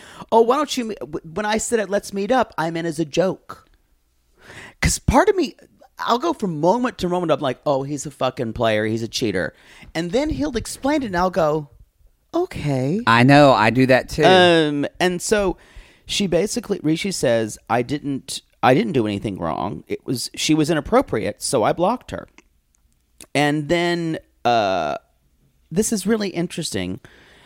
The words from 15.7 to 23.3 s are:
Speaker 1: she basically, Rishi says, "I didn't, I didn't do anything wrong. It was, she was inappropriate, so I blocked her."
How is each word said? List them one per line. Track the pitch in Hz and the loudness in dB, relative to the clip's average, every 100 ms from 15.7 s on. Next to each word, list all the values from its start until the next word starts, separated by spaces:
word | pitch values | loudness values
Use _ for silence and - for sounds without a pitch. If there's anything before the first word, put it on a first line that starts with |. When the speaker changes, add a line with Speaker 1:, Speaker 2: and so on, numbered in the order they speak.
| - - _ - | -20 -20 _ -8
Speaker 1:
she | - 202 | -4 0
basically, | 165 208 - - 196 | 0 0 -4 -6 -4
Rishi | 151 160 202 | -2 -2 -2
says, | 175 139 117 110 - - | -2 0 0 -2 -6 -4
"I | 117 | -2
didn't, | 123 143 143 135 - - - _ | -2 -6 -6 -8 -8 -14 -14 _
I | - | 4
didn't | 135 226 | 4 2
do | 135 107 | 0 0
anything | 101 107 90 | -2 -6 -6
wrong. | 85 - 92 - - | -6 -4 -6 -8 -8
It | 101 - | -8 -6
was, | 123 - | -6 -8
she | - - | -6 0
was | 156 151 | 2 2
inappropriate, | 160 - 240 285 120 95 - | -2 0 0 0 -2 -4 -6
so | - 131 | -2 0
I | 117 | 0
blocked | 156 180 240 - | 0 -2 -2 -6
her." | 87 - _ _ _ _ _ _ _ _ - - | -12 -12 _ _ _ _ _ _ _ _ -20 -6